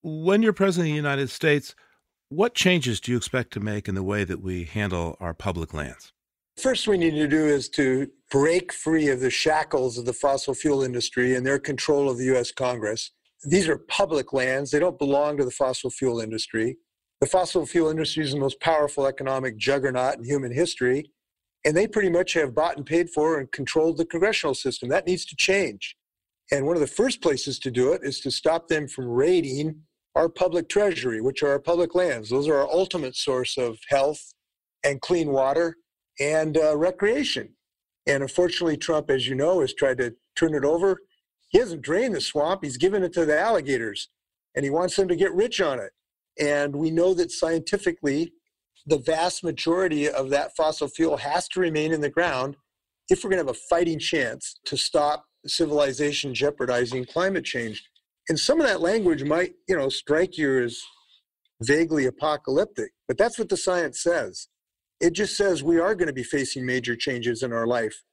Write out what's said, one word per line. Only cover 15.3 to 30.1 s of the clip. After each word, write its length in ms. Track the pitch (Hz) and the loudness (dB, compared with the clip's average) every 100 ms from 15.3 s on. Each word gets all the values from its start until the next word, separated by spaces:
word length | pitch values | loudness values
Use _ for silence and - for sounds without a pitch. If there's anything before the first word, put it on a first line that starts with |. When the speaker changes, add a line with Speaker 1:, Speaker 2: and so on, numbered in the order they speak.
| 147 | 0
Speaker 2:
to 80 | 127 | -2
the 60 | |
fossil 380 | - 131 127 127 | 0 -2 0 -6
fuel 300 | - 131 117 | -2 -2 -2
industry. 580 | 110 110 - 110 113 131 _ _ _ _ | -4 -6 -4 -2 -2 -4 _ _ _ _
The 80 | 139 | 2
fossil 380 | 185 175 180 143 | 2 2 -2 0
fuel 240 | 175 156 | 2 2
industry 340 | 160 151 156 | 0 -2 -2
is 80 | 151 | -2
the 80 | 143 | -2
most 200 | 135 - | -2 -2
powerful 460 | - 156 147 - 135 | 0 2 0 0 -2
economic 520 | 135 135 135 131 110 | -2 -4 -2 -4 -2
juggernaut 600 | 120 139 135 127 127 135 | 0 0 0 0 -2 -2
in 60 | |
human 280 | 117 143 127 | -2 -2 -2
history, 600 | 123 170 - 123 135 147 _ _ _ _ _ 151 | -2 -2 0 0 0 -4 _ _ _ _ _ 0
and 100 | 156 | 2
they 120 | 220 | 2
pretty 220 | 214 190 | 0 2
much 240 | 170 185 | 2 2
have 220 | 165 143 123 | 0 0 0
bought 220 | 165 - | 0 -2
and 80 | 139 | -2
paid 240 | 165 170 | 0 0
for 300 | - 156 156 | 0 0 0
and 120 | 127 | -4
controlled 460 | - 131 160 160 160 | -8 -2 0 0 0
the 80 | 165 | -4
congressional 500 | 170 202 208 151 131 | 0 0 0 -2 -2
system. 340 | 135 - 123 | -4 -6 -2
That 160 | 165 180 | -2 0
needs 200 | 185 - | -4 -4
to 100 | - | -2
change. 600 | - 196 160 101 - - _ _ _ _ _ | 2 2 0 -6 -14 -16 _ _ _ _ _
And 140 | 143 139 | 0 2
one 100 | 175 | 0
of 60 | |
the 60 | 143 | 0
first 340 | - 254 - | 2 0 2
places 380 | 170 135 - 123 | 0 0 -4 -6
to 120 | 131 | -4
do 220 | 117 127 | 2 2
it 80 | 175 | 2
is 160 | 139 131 | -2 -6
to 100 | 135 | -6
stop 360 | - 160 165 - | -2 0 0 0
them 200 | 156 143 | -2 -2
from 180 | - 123 | -8 -2
raiding 760 | 120 156 180 139 135 156 156 _ _ _ | 2 4 4 2 -4 -4 -6 _ _ _